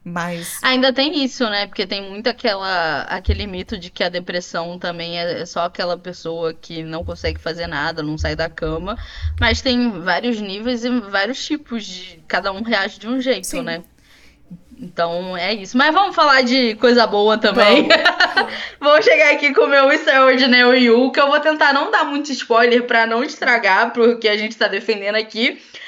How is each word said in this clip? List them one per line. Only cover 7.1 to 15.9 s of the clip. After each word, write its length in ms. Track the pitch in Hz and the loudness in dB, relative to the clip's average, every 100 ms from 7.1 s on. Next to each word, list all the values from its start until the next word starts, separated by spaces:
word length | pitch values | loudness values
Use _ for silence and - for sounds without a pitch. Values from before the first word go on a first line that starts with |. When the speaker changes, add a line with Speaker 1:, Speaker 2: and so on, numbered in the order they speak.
| 170 165 160 | -8 -8 -6
Speaker 2:
fazer 260 | 170 165 170 | -8 -8 -8
nada, 360 | 147 156 165 | -6 -6 -6
não 140 | 151 156 | -6 -4
sai 180 | 160 151 | -6 -4
da 140 | 165 | -6
cama. 480 | 160 160 160 185 226 - - - - | -6 -6 -6 -6 -10 -12 -10 -8 -2
Mas 220 | 233 226 | -2 0
tem 280 | 269 247 240 185 | 0 0 0 -2
vários 380 | 180 175 240 220 | -2 -2 -2 -4
níveis 420 | 202 196 233 240 | -6 -6 -4 -4
e 60 | 240 247 | -2 -4
vários 440 | 196 196 202 269 - | -2 -4 -4 -4 -6
tipos 400 | 294 - 233 196 | -8 -6 -10 -10
de, 360 | 180 185 165 - | -14 -16 -18 -6
cada 240 | 190 196 | -4 -4
um 100 | 190 | -6
reage 380 | 226 208 196 - | -4 -2 -4 -8
de 80 | 214 | -8
um 120 | 262 | -4
jeito, 260 | 254 208 185 | -2 -4 -4
Speaker 1:
Sim. 140 | 190 | -8
Speaker 2:
né? 200 | 165 165 - _ _ _ - _ - 175 _ - | -8 -10 -12 _ _ _ -20 _ -20 -20 _ -18
Então 580 | 180 - 170 170 185 180 | -14 -4 -4 -4 -6 -6
é 160 | 180 | -6
isso. 240 | 226 - 247 | -6 -4 0
Mas 160 | 294 | 2